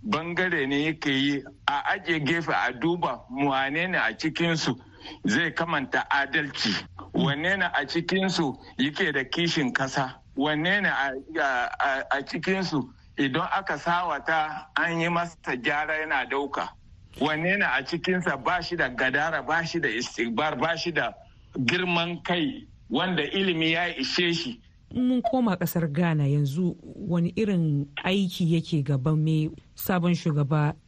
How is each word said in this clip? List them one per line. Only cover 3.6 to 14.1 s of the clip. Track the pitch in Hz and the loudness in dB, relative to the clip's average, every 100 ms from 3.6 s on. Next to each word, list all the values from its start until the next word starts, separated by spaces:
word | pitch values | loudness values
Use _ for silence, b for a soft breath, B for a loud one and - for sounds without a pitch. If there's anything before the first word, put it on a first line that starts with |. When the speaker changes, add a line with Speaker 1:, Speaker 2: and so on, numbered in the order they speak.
| 135 147 185 | 0 -2 -2
Speaker 1:
ne | 165 | 0
a | 113 110 | -2 -2
cikinsu | 160 139 170 165 - 123 B B B B - | -4 0 0 2 0 -4 B B B B -2
zai | 135 165 | 0 0
kamanta | - 170 156 127 131 117 | 0 0 0 0 -2 2
adalci, | 139 135 156 147 - 113 95 - - - | 0 2 0 -2 -2 -2 -2 -6 -14 -6
wane | 175 175 143 170 196 | 0 2 2 0 0
ne | 175 | 0
a | - 143 | -2 -2
cikinsu | 170 170 190 190 180 151 123 B B | -2 0 0 2 2 0 -2 B B
yake | 135 151 185 | -2 0 0
da | 143 131 | 0 -2
kishin | - 170 160 135 | 0 0 2 2
kasa, | 117 135 143 131 - - - | 0 0 0 -2 -4 -12 -2
wane | 143 151 165 202 | 0 2 2 2
ne | 185 | 2
a, | 123 135 131 139 160 | 2 0 -2 -6 0
a, | 143 127 123 - | 2 2 -2 0
a, | 139 135 - 139 | 0 0 0 -2
a | |
cikinsu | 139 185 160 190 180 151 120 B B - | -2 -4 0 0 2 0 -2 B B -2
idan | 139 139 175 | 0 2 0
aka | 170 190 151 | -2 -2 -4
sawata | - 175 180 | 0 0 0